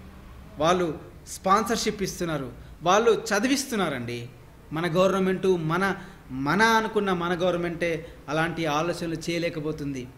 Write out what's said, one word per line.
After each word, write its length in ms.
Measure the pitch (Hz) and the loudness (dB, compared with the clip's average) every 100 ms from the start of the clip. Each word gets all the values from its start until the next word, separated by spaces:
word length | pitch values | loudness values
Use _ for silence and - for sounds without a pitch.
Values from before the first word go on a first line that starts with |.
| - - - - - - | -18 -18 -18 -18 -14 0
వాళ్ళు 420 | 156 185 170 139 - - - | 2 4 2 -4 -12 -18 -16
స్పాన్సర్‌షిప్ 760 | - 190 202 220 220 220 214 | -6 4 4 4 0 -2 -2
ఇస్తున్నారు. 480 | 180 - 175 151 127 - - - | -4 -4 -4 -4 -6 -10 -18 -2
వాళ్ళు 280 | 170 202 233 | 4 6 6
చదివిస్తున్నారండి. 1200 | 208 - 202 254 269 - 220 170 131 117 120 120 - - - - | 4 2 0 2 2 0 0 0 -2 -6 -8 -10 -16 -20 -20 -8
మన 220 | 151 170 165 | -4 0 4
గవర్నమెంట్, 520 | 190 190 190 185 190 | 4 4 2 2 2
మన, 480 | 180 156 175 196 - - - - | 2 0 0 0 -2 -8 -18 -12
మన 300 | 131 139 175 | -4 0 4
అనుకున్న 520 | 226 226 214 214 202 | 4 4 2 0 0
మన 280 | 175 170 180 | 0 -2 0
గవర్నమెంటే 640 | 180 175 175 160 170 160 160 - - | 0 0 -2 -2 -2 -4 -6 -14 -4
అలాంటి 360 | 151 170 170 160 | -2 0 -2 0
ఆలోచనలు 500 | 147 170 170 170 160 | 0 0 -2 -6 -6
చేయలేకపోతుంది. 920 | 175 170 165 156 151 156 143 135 123 | -4 -2 -4 -4 -6 -6 -6 -8 -10